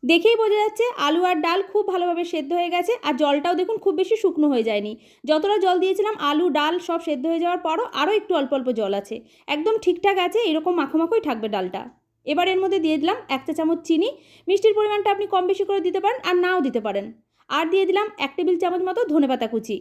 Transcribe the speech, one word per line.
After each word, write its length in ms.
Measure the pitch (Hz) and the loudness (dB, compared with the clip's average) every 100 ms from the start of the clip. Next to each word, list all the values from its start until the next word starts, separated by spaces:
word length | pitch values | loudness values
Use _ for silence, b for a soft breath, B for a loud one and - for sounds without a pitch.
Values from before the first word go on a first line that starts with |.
দেখেই 340 | 254 339 415 453 | 4 4 4 4
বোঝা 220 | 440 427 | 2 2
যাচ্ছে 260 | 427 427 480 - | 0 0 -2 0
আলু 220 | 294 330 | 0 2
আর 140 | 359 349 | 2 2
ডাল 200 | 330 359 | 0 0
খুব 200 | 381 415 403 | 0 -2 0
ভালোভাবে 360 | 370 349 339 339 | 0 0 -2 -2
সেদ্ধ 260 | 320 277 | -4 -2
হয়ে 200 | 349 349 | -2 0
গেছে, 200 | 349 359 480 | 0 0 -2
আর 100 | - 262 | -2 0
জলটাও 400 | 294 285 320 349 | 2 2 0 -2
দেখুন 220 | 370 440 | -2 0
খুব 140 | 392 302 | 0 0
বেশি 200 | 370 440 | 0 2
শুকনো 300 | 381 330 294 | 0 2 2
হয়ে 180 | 254 220 | 2 0
যায়নি। 240 | 208 208 226 b b | -2 -4 -10 b b
যতটা 340 | 240 302 392 415 | 0 2 2 2
জল 180 | 370 359 | 4 2
দিয়েছিলাম 360 | 370 381 415 427 | 2 0 -2 -2
আলু, 240 | 285 302 359 | 0 2 2
ডাল 240 | 294 294 349 | 0 0 -2
সব 200 | 349 339 | -4 -4
সেদ্ধ 220 | 339 285 302 | -2 -4 -2
হয়ে 180 | 330 | -2
যাওয়ার 180 | 339 359 | -2 -2
পরও 220 | 330 320 494 | -2 -2 -4
আরও 180 | - 294 | -2 0
একটু 180 | 427 415 339 | 0 0 -2
অল্প 160 | 269 | 0
অল্প 140 | 277 254 | -2 -2
জল 180 | 226 202 | -2 -2
আছে, 220 | 196 202 220 b b b | -4 -6 -14 b b b
একদম 260 | 302 330 440 | -4 0 0
ঠিকঠাক 360 | 403 339 392 392 | 0 0 0 0
আছে, 200 | 359 392 453 | 0 0 0
এরকম 280 | 311 330 349 | 0 0 -2
মাখো 220 | 277 320 | 0 0
মাখোই 240 | 330 453 | 0 0
থাকবে 260 | 302 226 214 | -2 -4 -4
ডালটা। 320 | 208 185 190 240 _ _ _ - | -4 -4 -8 -12 _ _ _ -4
এবার 180 | 302 359 | 0 2
এর 120 | 381 | 2
মধ্যে 200 | 381 370 | 0 0
দিয়ে 180 | 320 311 | 0 0
দিলাম 200 | 311 480 - | 0 -2 -4
এক 120 | 262 | -6
চা 100 | 262 | -4
চামচ 260 | 320 320 339 | -2 0 -2
চিনি, 260 | - 320 427 605 B B - | 0 0 0 -4 B B -2
মিষ্টির 260 | 392 440 415 | 4 4 4
পরিমাণটা 340 | 415 415 403 | 2 0 0
আপনি 140 | 403 403 | 0 0
কম 160 | 381 359 | 0 2
বেশি 160 | 381 392 | 0 0
করে 160 | 392 | 0
দিতে 180 | 359 370 | 0 0
পারেন 180 | 381 508 339 | 0 0 0
আর 100 | 359 | 2
নাও 220 | 359 370 | 2 2
দিতে 180 | 269 233 | 0 -2
পারেন। 240 | 214 202 208 - _ _ _ | -2 -4 -6 -14 _ _ _
আর 160 | 269 330 | -2 2
দিয়ে 180 | 381 370 | 2 2
দিলাম 220 | 381 427 415 | 2 0 -4
এক 120 | 277 | -6
টেবিল 220 | - 349 349 | -2 0 2
চামচ 240 | 359 359 | 0 0
মতো 180 | 370 370 480 | -2 -2 0
ধনেপাতা 400 | 302 277 254 226 | 2 2 0 -2
কুচি। 300 | 226 226 202 | -4 -4 -8